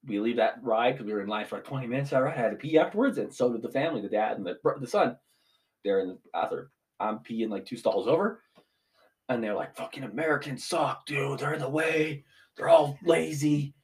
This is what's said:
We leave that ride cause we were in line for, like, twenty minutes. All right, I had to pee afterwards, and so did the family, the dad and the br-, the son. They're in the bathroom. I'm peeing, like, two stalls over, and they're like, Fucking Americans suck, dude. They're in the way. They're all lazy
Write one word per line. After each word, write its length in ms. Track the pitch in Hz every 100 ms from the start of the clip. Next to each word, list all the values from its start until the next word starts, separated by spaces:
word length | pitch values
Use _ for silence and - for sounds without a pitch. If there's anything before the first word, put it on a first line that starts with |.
| -
We 140 | 101
leave 160 | 110 120
that 260 | 110 113
ride 360 | 131 110 123 135
cause 80 | 107
we 60 |
were 100 | 107
in 60 | 98
line 180 | 107 104
for, 100 | 101
like, 80 |
twenty 220 | - 135 123
minutes. 260 | 127 143
All 100 | 135
right, 140 | 135 -
I 40 |
had 100 | 113
to 60 | 104
pee 220 | 151 156
afterwards, 400 | 175 202 269 202
and 140 | 104
so 200 | - 123
did 100 | 117
the 80 | 117
family, 320 | 135 160 139
the 60 | 101
dad 280 | 104 107 -
and 100 | 95
the 120 | -
br-, 160 | 151 -
the 80 | 131
son. 300 | 208 151 - _ _ _ _ _ _
They're 160 | 101 98
in 80 | 92
the 100 | 92 _
bathroom. 360 | 85 - - - _ _ _
I'm 180 | 107 110
peeing, 320 | - 113 110
like, 160 | 101 -
two 100 | 120
stalls 300 | - 95 107
over, 360 | 156 208 233 _ _ _ _ _ _ _ _ _
and 140 | 123
they're 120 | 110
like, 220 | 104 - -
Fucking 280 | 113 -
Americans 600 | 123 107 160 147 147 131
suck, 420 | - 170 139 - -
dude. 320 | 143 139 139
They're 140 | 143
in 60 | 156
the 80 | 143
way. 560 | 151 160 160 156 143 - _ _ _
They're 120 | -
all 300 | 165 147 143
lazy 720 | 170 165 160 156 147 147 143 -